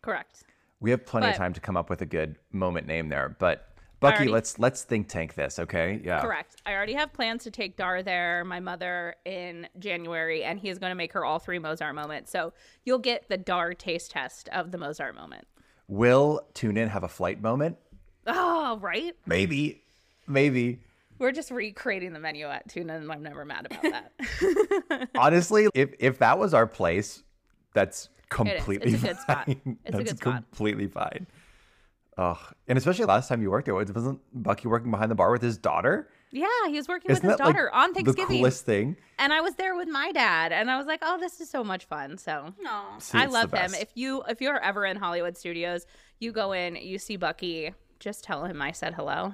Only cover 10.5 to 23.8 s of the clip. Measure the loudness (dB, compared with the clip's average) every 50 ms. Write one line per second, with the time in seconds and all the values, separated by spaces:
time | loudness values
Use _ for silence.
10.5 | -6 -6 -6 -8 -8 -6 -6 -6 -4 -4 -6 -4 -4 -4 -2 0 -2 -2 -4 -6
11.5 | -8 -6 -4 -6 -6 -4 -4 -6 -6 -6 -8 -8 -8 -10 -10 -6 -4 -4 -4 -4
12.5 | _ _ _ -20 _ _ _ 0 0 2 2 0 -2 -2 -2 _ -4 -4 -2 -2
13.5 | 0 0 0 -2 -4 -6 -4 -4 -4 -4 -6 -6 -6 -6 -6 -6 -10 -16 -14 -6
14.5 | -4 -4 -4 -4 -8 -8 -8 -8 -8 -8 -10 -10 -10 -14 -18 -18 -18 -20 -20 _
15.5 | _ _ _ _ _ _ _ -6 2 4 6 8 8 8 8 6 4 0 -4 _
16.5 | _ -2 -2 0 2 2 0 0 0 -4 -6 -6 -4 -2 -2 -2 -2 -2 -2 0
17.5 | 0 2 0 -2 -2 _ _ _ -20 -20 _ -20 _ _ _ -2 0 2 2 2
18.5 | 2 0 0 -2 -4 -4 -4 -4 -2 -2 -4 -6 -10 _ _ 0 0 2 2 0
19.5 | 0 -2 -2 -2 -4 -10 _ _ _ _ _ _ _ _ _ 0 4 4 4 6
20.5 | 4 4 2 0 -2 -6 -12 _ _ _ _ _ -8 -2 -2 0 0 -2 -8 -8
21.5 | -8 -6 -6 -8 -10 -6 -4 -4 -4 -4 -6 -8 -10 -8 -8 -8 -8 -8 -8 -8
22.5 | -8 -10 -12 -10 -10 -10 -8 -8 -8 -10 -8 -10 -10 -10 -12 -14 -12 -12 -12 -10
23.5 | -10 -10 -10 -10 -8 -2